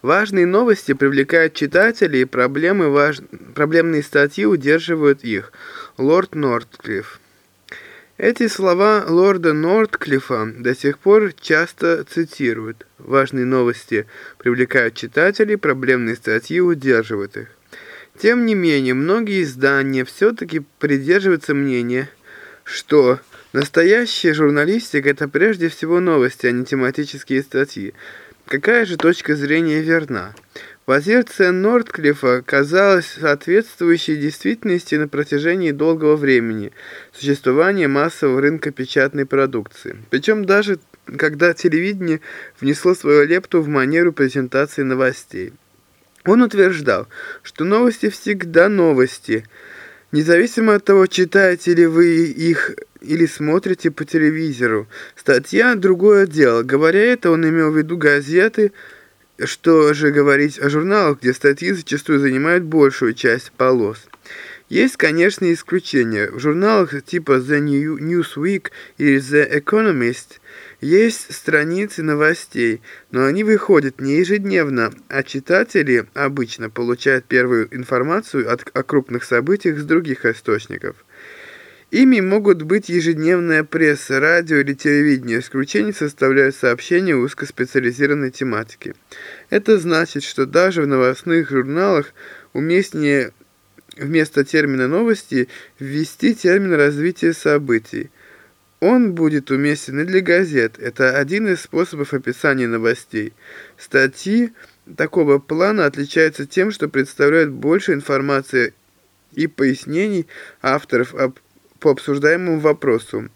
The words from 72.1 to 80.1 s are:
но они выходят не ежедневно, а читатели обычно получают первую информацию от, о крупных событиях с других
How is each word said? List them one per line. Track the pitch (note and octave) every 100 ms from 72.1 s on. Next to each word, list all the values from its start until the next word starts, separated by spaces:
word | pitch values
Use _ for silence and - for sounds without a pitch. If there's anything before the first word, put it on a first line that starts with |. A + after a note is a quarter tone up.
| D3 D3+ E3 - - A#2 A2+ - - _
но | B2+
они | C3+ F3
выходят | G#3+ G#3+ - D#3+ C#3 B2+
не | C3+ D3
ежедневно, | F3+ G#3 G3 F#3+ D3+ B2+ A2+ - _
а | C3+
читатели | C3+ C#3 - F3+ A#3+ G3 C#3+ A#2+ G#2
обычно | - C#3 C#3 A2+ - A2+
получают | A2 A#2+ B2 C#3+ C3+
первую | - B2+ B2 A#2+ G#2+
информацию | B2+ B2 B2+ C#3 F#3 G#3+ C#3 A2+
от, | A#2+ -
о | B2+
крупных | C3 C#3+ C3 A#2+
событиях | - A#2+ C#3 G3 F#3 D3
с |
других | D3+ D#3+ D#3+